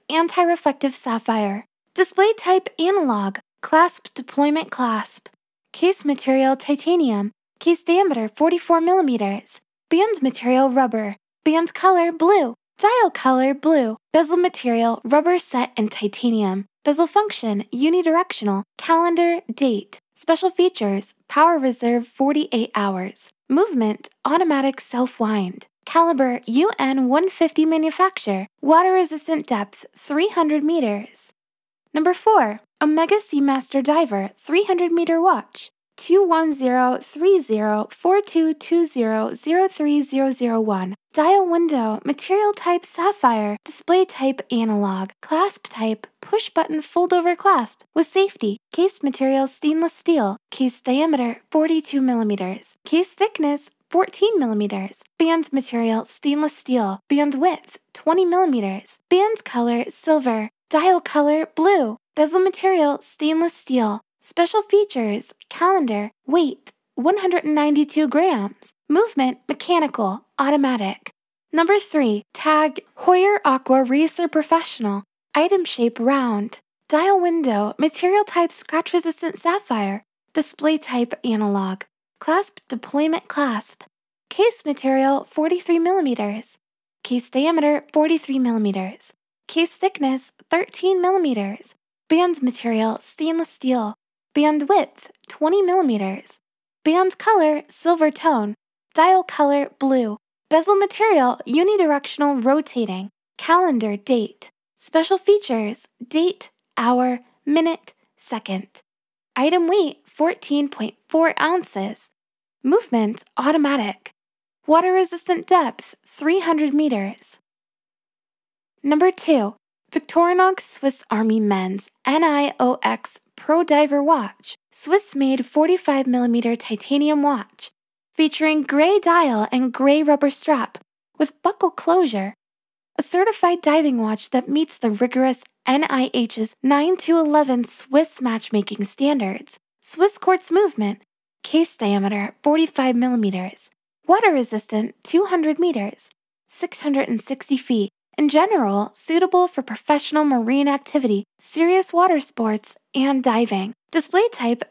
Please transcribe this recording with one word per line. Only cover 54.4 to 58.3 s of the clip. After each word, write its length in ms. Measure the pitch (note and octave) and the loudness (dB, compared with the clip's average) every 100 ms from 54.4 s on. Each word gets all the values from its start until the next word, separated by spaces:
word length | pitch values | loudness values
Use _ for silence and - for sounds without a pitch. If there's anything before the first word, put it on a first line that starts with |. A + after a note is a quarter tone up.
millimeters, 640 | B3 G#3 G3+ G3+ F#3+ - - - | 0 -2 -2 -4 -8 -12 -10 -2
band 360 | E4 E4 D4+ | 2 2 0
material 520 | C4+ B3+ A#3 A3+ A3 | -4 -4 -4 -2 -2
stainless 520 | - - D4 D4 D4+ - | -4 -6 -2 -2 -2 -4
steel, 420 | - B3+ G3+ F#3+ - | -2 0 0 -4 -2
band 280 | C#4+ D4 C#4 | 0 0 2
width 420 | F4 D#4+ - - _ | 0 0 -8 -20 _
twenty 320 | - - F4 | -8 0 2
millimeters, 760 | F4+ | 2